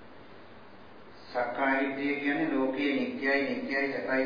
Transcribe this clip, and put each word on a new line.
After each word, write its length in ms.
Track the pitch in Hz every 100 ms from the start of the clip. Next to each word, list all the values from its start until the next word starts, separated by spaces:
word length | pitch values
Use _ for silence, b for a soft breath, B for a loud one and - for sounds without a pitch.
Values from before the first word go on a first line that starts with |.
| - - - - - - - - - - - -
සක්කාය 520 | - 123 120 127 135 135
දිට්ඨිය 400 | 143 139 143 143
කියන්නේ 340 | 143 151 151
ලෝකයේ 440 | 135 131 135 143
නිත්‍යයි, 480 | 127 123 - 135 139 131
නිත්‍යයි, 400 | 123 127 139 139
සැපයි, 340 | - - 131